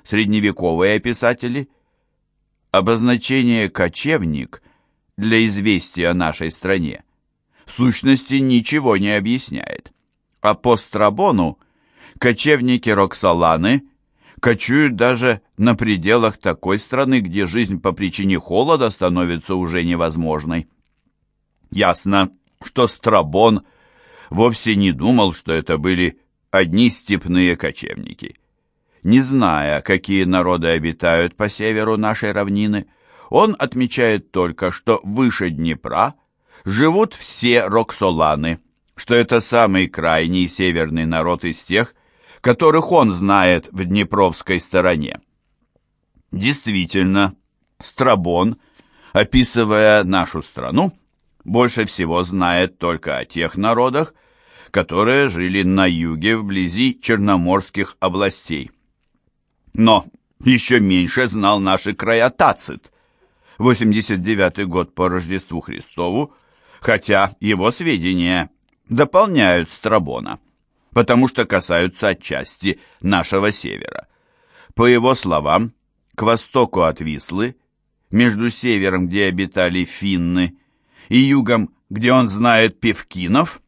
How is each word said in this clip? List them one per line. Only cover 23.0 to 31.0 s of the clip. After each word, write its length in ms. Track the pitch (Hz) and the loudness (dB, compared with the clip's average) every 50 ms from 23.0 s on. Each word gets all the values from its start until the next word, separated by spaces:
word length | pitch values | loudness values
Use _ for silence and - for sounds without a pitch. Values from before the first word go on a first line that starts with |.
| - 113 107 92 80 73 82 98 113 113 107 92 - _ _ _ _ _ _ _ _ _ - - - - | -2 2 2 2 2 2 2 4 4 4 4 2 -2 _ _ _ _ _ _ _ _ _ -20 -20 -16 -6
вовсе 460 | 80 92 117 123 110 - - 113 107 | 0 2 2 2 0 0 -2 0 0
не 160 | 98 101 92 | 2 2 2
думал, 420 | 73 65 82 113 127 117 101 90 80 | 0 0 2 2 4 4 2 2 -2
что 180 | - - 80 | -6 -6 -4
это 260 | 82 80 76 - 80 | -4 -2 -2 -2 -4
были 420 | 73 76 92 92 90 90 80 - _ _ _ _ _ _ - | -2 0 -2 0 0 0 -2 -4 _ _ _ _ _ _ -2
одни 380 | - 95 95 80 85 110 123 233 | 0 0 2 2 2 2 2 2
степные 640 | - - - - 101 87 - 85 90 90 90 90 85 | 2 -2 -6 -4 -4 -4 -2 -2 0 2 2 2 0
кочевники. 800 | - 82 71 - - - - 50 - - - - - - - - _ _ _ _ _ _ _ _ _ _ _ _ _ - | -2 -4 -8 -8 -8 -12 -14 -12 -12 -14 -16 -16 -16 -18 -18 -18 _ _ _ _ _ _ _ _ _ _ _ _ _ 0
Не 180 | 98 117 135 | 4 4 4
зная, 600 | 131 131 139 131 107 85 78 76 73 73 76 73 | 4 2 0 0 2 2 0 0 -2 -2 -4 -4
какие 420 | - - 95 92 - 98 98 95 92 | -2 -2 -2 -2 0 -2 0 0 0
народы 440 | 90 95 92 87 90 90 85 82 82 | 2 0 0 0 0 0 0 0 0
обитают 640 | 82 80 78 82 80 - | 0 0 -2 -4 -6 -2